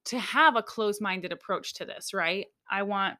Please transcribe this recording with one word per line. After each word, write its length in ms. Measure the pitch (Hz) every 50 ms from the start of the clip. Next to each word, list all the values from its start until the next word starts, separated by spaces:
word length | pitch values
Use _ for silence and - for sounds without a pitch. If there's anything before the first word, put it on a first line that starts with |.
| -
to 140 | - 240 247
have 360 | 190 - 220 285 320 311 240
a 60 | 226
closed-minded 720 | 220 - - 226 214 208 208 208 214 190 185 185 180 175
approach 420 | 170 170 - - 190 - - - -
to 100 | - 170
this, 280 | - - - - - 202
right? 320 | 190 165 165 185 196 208 - _ _ _ -
I 140 | 190 196 202
want, 340 | 202 202 196 196 190 -